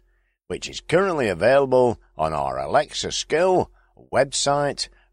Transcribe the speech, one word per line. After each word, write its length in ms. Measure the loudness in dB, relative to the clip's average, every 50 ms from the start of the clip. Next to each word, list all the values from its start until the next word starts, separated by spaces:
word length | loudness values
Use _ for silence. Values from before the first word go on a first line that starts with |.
| _ _ _ _ _ _ _ _ _ -10
which 200 | -10 -10 -10 -10
is 140 | -12 -14
currently 460 | -4 0 0 2 2 2 0 0 0 -2
available 680 | 0 2 2 4 4 4 4 4 4 4 4 4 2 -2 _ _ _
on 200 | -4 -2 -2 -2
our 240 | -2 -4 -4 -4 -6
Alexa 520 | -4 0 0 0 0 -2 -4 -8 -8 -6
skill, 600 | -6 -8 -6 -4 -2 0 2 2 2 0 -2 -4 _ _ _ _ _ _ -12 _
website, 800 | 0 0 0 0 -2 -4 -2 0 0 0 0 -2 -4 -6 -8 -10 _ _ _ _